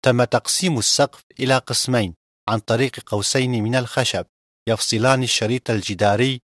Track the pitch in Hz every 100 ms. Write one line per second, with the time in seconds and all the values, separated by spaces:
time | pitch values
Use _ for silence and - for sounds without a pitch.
0 | 135 123 123 117 - - 185 131 - -
1 | 143 - _ - 127 131 - 120 - 123
2 | 98 80 _ _ - 110 - 113 131 -
3 | - 104 101 139 127 120 110 131 120 -
4 | 123 180 170 _ _ _ - 113 - 110
5 | 123 131 123 - 110 127 - 113 92 92
6 | 104 104 131 127